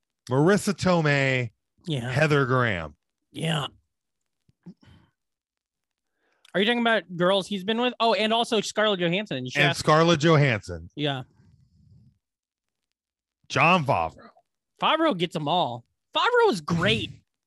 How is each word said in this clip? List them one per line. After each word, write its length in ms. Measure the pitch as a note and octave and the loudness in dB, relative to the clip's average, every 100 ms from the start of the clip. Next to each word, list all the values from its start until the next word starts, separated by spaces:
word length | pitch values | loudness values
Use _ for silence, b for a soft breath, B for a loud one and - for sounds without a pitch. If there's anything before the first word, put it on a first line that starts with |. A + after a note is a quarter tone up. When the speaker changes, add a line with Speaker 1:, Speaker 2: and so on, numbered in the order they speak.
| _ _ - | _ _ -2
Speaker 1:
Marissa 440 | B2+ D#3+ G3+ - | 2 4 2 0
Tomei, 760 | - F#3 F3 D3+ C#3+ C3+ C3 A#2+ - _ _ - | -2 0 2 2 0 0 -2 -4 -10 _ _ -8
Speaker 2:
Yeah. 240 | C#3+ A#2+ | -6 -4
Speaker 1:
Heather 340 | B2+ D#3 D3 B2+ | 0 2 2 2
Graham. 500 | B2+ A#2 F2+ D#2 - _ _ _ | 2 0 -2 -8 -14 _ _ _
Speaker 2:
Yeah. 360 | - D#3+ D#3 C3 - _ _ _ _ _ _ _ _ - - b b b _ _ _ _ _ _ _ _ _ _ _ _ _ _ | -8 -6 -4 -6 -14 _ _ _ _ _ _ _ _ -20 -20 b b b _ _ _ _ _ _ _ _ _ _ _ _ _ _
Are 60 | F3 | -2
you 60 | G#3 | 0
talking 140 | A#3+ | 0
about 220 | A#3 A3 E3+ E3+ | 0 0 -2 0
girls 300 | F3+ G3 F3+ | 2 2 -2
he's 160 | G3+ | -6
been 180 | F#3 A3 | -4 -2
with? 120 | B3 A#3+ | -2 0
Oh, 140 | A3+ | 0
and 180 | G3 G#3+ | 2 0
also 300 | A3+ A3+ A3+ | 0 0 -2
Scarlett 380 | - - G#3+ F#3+ | -2 -2 0 0
Johansson 380 | E3+ F#3 G#3+ C3+ | 0 -2 -4 -8
and 80 | B2+ | -6
Speaker 1:
And 40 | |
Speaker 2:
Chef. 240 | C#3+ D3 E3+ | 0 0 0
Speaker 1:
Scarlett 420 | - D#3 E3 E3+ | 2 4 4 4
Johansson. 680 | E3 D#3 C#3+ G#2+ - E2+ F2 - | 4 4 4 0 -6 -14 -14 -8
Speaker 2:
Yeah. 280 | D3 C3+ C3 _ _ _ _ _ _ - _ _ _ _ _ _ _ _ _ _ _ _ _ _ _ | -6 -6 -12 _ _ _ _ _ _ -20 _ _ _ _ _ _ _ _ _ _ _ _ _ _ _
Speaker 1:
Jon 360 | C3 D#3 F#3 C3 | 0 2 2 0
Favreau. 440 | G2 D#2+ - - _ _ _ _ _ | -2 -2 -8 -20 _ _ _ _ _
Speaker 2:
Favreau 360 | G3 D#4 D#4+ F#3 | -2 0 0 -2
gets 180 | E3+ E3 | -6 -6
'em 120 | D3 | -4
all. 360 | F3+ C#3 A#2+ _ _ _ D4+ | -2 -2 -6 _ _ _ -2
Favreau 360 | F#4+ A#4+ A4 | 0 2 2
is 100 | G3 | 0
great. 500 | D3 E3+ F#3 A3 E3 - | -4 -2 0 0 -4 -14
Speaker 1:
<laughs> 40 | _ _ | _ _